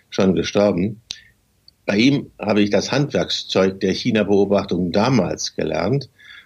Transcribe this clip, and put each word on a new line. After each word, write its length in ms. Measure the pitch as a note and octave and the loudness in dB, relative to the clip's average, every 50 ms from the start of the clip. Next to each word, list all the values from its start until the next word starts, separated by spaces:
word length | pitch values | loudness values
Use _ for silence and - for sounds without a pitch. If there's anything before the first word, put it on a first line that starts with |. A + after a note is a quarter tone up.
| _ _ | _ _
schon 240 | - - G2 F#2+ F2 | -2 0 2 2 2
gestorben. 640 | E2 - - - G#2 G2+ G#2 F2+ E2+ F#2 A2 - - _ - - - - _ _ _ _ _ _ _ _ _ _ _ - - | 0 -2 -2 0 2 2 2 2 0 -2 -4 -4 -8 _ -18 -18 -18 -18 _ _ _ _ _ _ _ _ _ _ _ -6 -2
Bei 80 | G2 | 0
ihm 360 | G#2 A#2+ C#3 C#3+ C3 - - _ - | 2 4 2 2 0 -4 -8 _ -8
habe 220 | - G2+ G2 G#2 G2+ | -2 0 2 2 2
ich 80 | G2+ | 2
das 200 | G2+ F#2+ F#2 - | 2 0 0 0
Handwerkszeug 880 | A#2+ C3+ D3 C#3 - F#2 E2 - - - - - - G2+ F#2 F#2+ F#2+ - | -2 -2 -2 0 0 -2 -2 -2 -4 -8 -6 -2 0 2 2 2 0 0
der 140 | G#2 F#2+ F2+ | -2 -2 -2
China-Beobachtung 1000 | - - B2+ A2 G#2+ G#2 G2 G2+ G2 G2+ G2 G2+ G2 - - G2 E2+ F#2 F2 | 0 -2 0 0 0 2 2 2 2 4 2 2 0 0 -2 -2 -2 -2 -2
damals 640 | E2 G2+ A2 B2+ C3+ A2 F2 D#2+ D#2 - - - - | 0 0 2 2 2 2 0 0 -2 -6 -8 -10 -6
gelernt. 560 | - E2 D#2 D#2 D#2+ E2+ G2+ C3 C#3+ C#3 - _ _ - - - - - | -6 -6 -4 -4 -2 -2 -2 -2 -2 -4 -6 _ _ -20 -20 -20 -20 -20